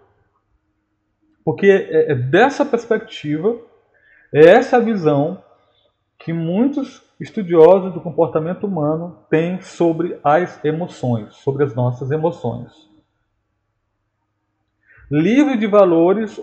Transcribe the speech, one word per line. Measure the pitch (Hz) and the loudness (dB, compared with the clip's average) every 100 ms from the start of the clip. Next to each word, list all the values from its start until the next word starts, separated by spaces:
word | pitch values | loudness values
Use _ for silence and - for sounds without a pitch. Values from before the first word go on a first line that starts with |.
| _ _ _ _ _ _ _ _ _ _ _ _ _ _ - | _ _ _ _ _ _ _ _ _ _ _ _ _ _ -8
Porque | - 196 | 0 2
é, | 196 - 156 156 | 2 0 -2 0
é | 131 | -2
dessa | 131 170 269 - 285 | 0 2 2 0 -4
perspectiva, | - - 220 - - 147 151 190 240 - _ _ _ _ _ _ | -4 -4 -6 -6 -12 -8 -4 -4 -6 -10 _ _ _ _ _ _
é | 139 160 | 6 8
essa | 220 269 254 | 8 4 0
visão | 220 214 156 139 156 190 _ _ _ _ _ _ _ _ | 0 -2 0 0 -2 -6 _ _ _ _ _ _ _ _
que | - | -10
muitos | 165 165 185 277 285 269 - _ - | -6 -4 -2 -2 -4 -10 -14 _ -18
estudiosos | 147 - 175 170 160 190 185 | -12 -10 0 6 6 6 0
do | 165 | -8
comportamento | 170 156 165 160 156 180 202 | -6 -4 -2 -2 -6 -8 -8
humano | 175 147 160 175 - _ | -4 -4 -4 -8 -16 _
têm | 160 170 180 | -2 -2 -6
sobre | - - 170 160 170 - | -10 -2 -2 -2 -6 -4
as | 143 156 180 - 151 | 0 0 -2 -6 -6
emoções, | 147 180 - 127 113 104 _ | -6 -8 -8 -6 -6 -8 _
sobre | - 135 | -6 -2
as | 139 117 | -4 -2
nossas | 123 123 135 | -4 -4 -6
emoções. | 156 165 - 120 120 120 _ _ _ _ _ _ _ _ _ _ _ _ _ _ _ _ _ _ _ _ _ _ _ - | -4 -4 -6 -8 -10 -14 _ _ _ _ _ _ _ _ _ _ _ _ _ _ _ _ _ _ _ _ _ _ _ -6
Livre | 147 170 254 294 240 | -2 2 2 2 0
de | 214 | 2
valores | 208 190 165 170 202 214 - | 4 4 4 2 0 -4 -8